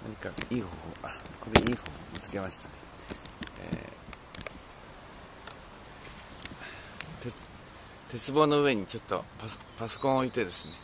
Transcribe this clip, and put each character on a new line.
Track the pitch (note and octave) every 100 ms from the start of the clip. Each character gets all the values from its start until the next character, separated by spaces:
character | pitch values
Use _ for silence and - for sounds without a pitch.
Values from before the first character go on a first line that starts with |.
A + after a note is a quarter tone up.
何 | A2+ G#2+
か | F#2+ - -
い | B2
い |
方 | G2
法、 | E2 D#2+ D#2+
あ、 | - - - -
こ | -
れ | A2
い | A#2
い | B2
方 | -
法 | - - -
見 |
つ | -
け | G2+
ま | F#2+
し | -
た | -
ね。 | - - - - - - - - - G1+
え | - G1+ - - - - - - - - - - - - - - - - - - - - - - - - - - - - - - - - D#3+
ー、 | B2
て-、 | - - - - - - - -
鉄 | A#2+ -
棒 | C#3 D3+
の | D3
上 | C#3+ A#2
に | F#2+
ち | A2+
ょ |
っ |
と | - F#2 - -
パ | A2
ソ-、 | - - -
パ | A2+
ソ | -
コ | C#3
ン | C3
を |
置 | B2+
い |
て | A#2+
で | G2
す | F2 D#2
ね | D#2